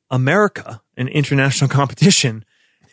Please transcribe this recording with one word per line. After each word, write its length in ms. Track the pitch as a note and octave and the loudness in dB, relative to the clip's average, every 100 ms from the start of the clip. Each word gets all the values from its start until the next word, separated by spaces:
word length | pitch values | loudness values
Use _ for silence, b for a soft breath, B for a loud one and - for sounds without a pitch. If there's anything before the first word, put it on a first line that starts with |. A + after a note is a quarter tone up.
| - | -6
America 680 | B2+ C3 G3 G#3 - A2 A2+ _ - | -2 2 2 0 -2 -16 -16 _ -10
in 100 | B2+ | -4
international 600 | D3+ C#3 C#3 C3+ - C3+ | -2 0 2 2 0 0
<laughs> 0 | |
competition, 760 | C#3 C#3 - F3+ - B2 A2 - _ _ _ _ | 0 0 2 2 2 0 -6 -16 _ _ _ _